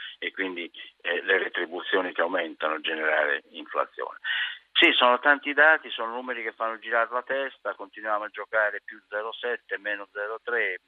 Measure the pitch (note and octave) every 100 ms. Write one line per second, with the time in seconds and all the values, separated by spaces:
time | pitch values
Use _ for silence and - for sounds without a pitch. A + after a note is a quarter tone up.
0 | - - F2 - F#2+ F2+ E2 - - -
1 | F2 E2+ F2 F#2+ E2 - E2+ F2 E2 G2
2 | F2+ E2 E2 F2+ E2 D#2 D#2 D#2 - D#2+
3 | D#2 D2+ D2+ C#2+ - E2 D2 C#2+ C#2+ -
4 | B1+ - - - - - _ - E3 C3+
5 | B2 B2 D3 C#3+ C#3+ C#3+ D3+ D#3 A#2+ A#2
6 | A2+ A#2+ B2+ A#2 A2 - A2+ A2 A2 A#2
7 | A2+ B2 - C3+ C3+ - G#2 G2 G2+ G#2+
8 | G#2+ G#2+ G#2+ G#2 G2+ A2 G#2+ G2+ - G#2+
9 | _ G#2 A2 A2 B2 A#2 - G2 G#2 G2+
10 | G2+ G#2 G#2 A2+ - A#2+ G#2 F2+